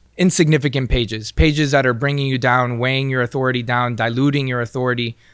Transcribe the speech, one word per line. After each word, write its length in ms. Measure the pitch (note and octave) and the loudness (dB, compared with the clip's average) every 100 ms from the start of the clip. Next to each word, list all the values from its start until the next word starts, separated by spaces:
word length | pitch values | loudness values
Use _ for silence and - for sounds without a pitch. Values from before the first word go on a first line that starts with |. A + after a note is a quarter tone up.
| _ - | _ 0
insignificant 720 | F3+ - D3+ D#3 C3+ C3 B2 | 2 4 2 4 2 -2 0
pages, 440 | C3 G#2+ A2 G#2+ | 0 0 -6 -6
pages 400 | - D#3+ D3 C#3+ | 2 2 4 2
that 120 | C#3 | 2
are 100 | B2+ | 2
bringing 340 | A#2 C#3+ C#3+ C3+ | 0 -2 -2 -2
you 100 | C3 | 0
down, 400 | B2+ B2+ B2 A#2 | 2 2 0 -2
weighing 320 | B2+ C3+ C3+ | -2 0 -2
your 120 | C3 | -2
authority 420 | A#2+ C3+ B2+ B2 | -2 -2 -2 -2
down, 320 | A#2 B2 B2 A#2 | -2 -2 -2 -2
diluting 500 | A#2 A#2+ C#3+ C#3 C3 | -2 0 0 0 -2
your 140 | B2 | -4
authority. 560 | A2+ C3 B2+ A#2+ A#2 - _ | -4 -4 -2 -2 -4 -8 _